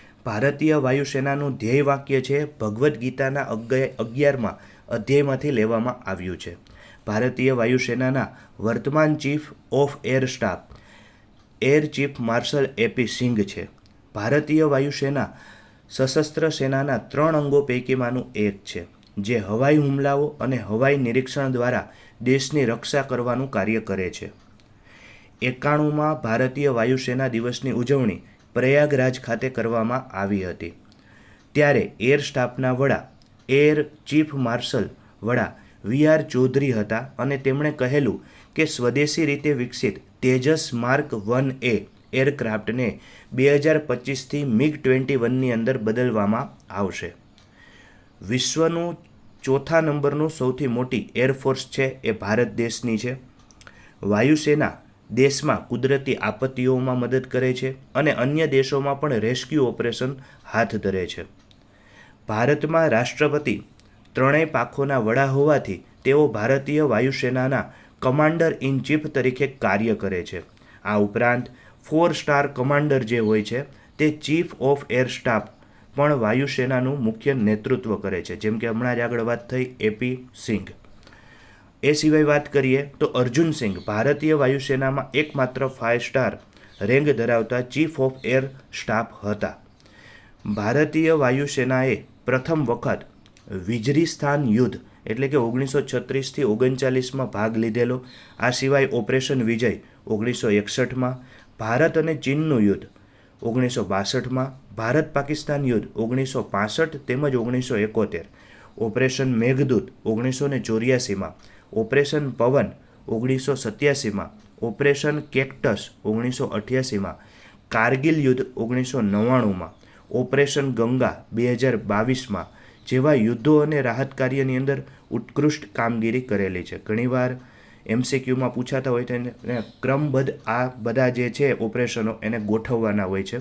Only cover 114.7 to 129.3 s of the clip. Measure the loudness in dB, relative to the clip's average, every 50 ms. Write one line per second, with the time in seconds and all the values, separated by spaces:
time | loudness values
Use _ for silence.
114.7 | -2 0 2 2 2 2 0 -2 -2 -2 -4 -4 -2 -2 -2 -2 -4 -2 0 0
115.7 | 0 0 -4 -10 -16 -8 -4 -2 -2 0 -2 -2 -2 -4 -4 -4 -4 -6 -4 -2
116.7 | -2 -2 -2 -2 -2 -4 -4 -4 -8 -12 -18 -20 -20 -20 -20 -20 -20 -20 _ _
117.7 | 0 2 2 2 2 2 2 2 2 4 4 2 2 2 0 -4 -6 -6 -4 -2
118.7 | -2 -2 -2 -2 -2 0 0 2 2 2 2 4 4 2 2 2 0 -2 -6 -10
119.7 | -14 _ -20 -20 -20 -20 -10 -4 -4 -4 -2 0 2 2 2 2 2 0 0 0
120.7 | 0 0 0 0 2 2 0 0 -2 -6 -12 -8 -2 0 0 0 2 2 2 0
121.7 | 0 0 0 0 0 0 0 0 -2 -2 -4 -6 -6 -6 -8 -10 -16 -20 -20 -20
122.7 | -20 -20 -6 -2 0 2 4 4 4 4 4 2 0 2 4 4 4 6 4 2
123.7 | 0 0 0 0 -2 -2 -4 -4 -4 -2 -2 -2 0 0 0 0 0 0 0 -2
124.7 | -2 -4 -6 -10 -18 -20 -12 -8 -8 -8 -8 -4 -2 0 2 2 0 -2 -6 -10
125.7 | -6 -4 -2 -2 0 0 0 0 0 -2 -2 -2 -2 0 0 -2 -2 -4 -8 -8
126.7 | -12 -10 -6 -4 -2 -2 0 0 0 0 0 -2 -2 -6 -12 -18 -20 -20 -20 -20
127.7 | -20 -12 -6 -2 0 0 0 0 -2 -2 0 0 0 0 0 -2 -2 -4 -4 -4
128.7 | -4 -4 -2 -2 -2 -2 -2 -4 -4 -6 -6 -8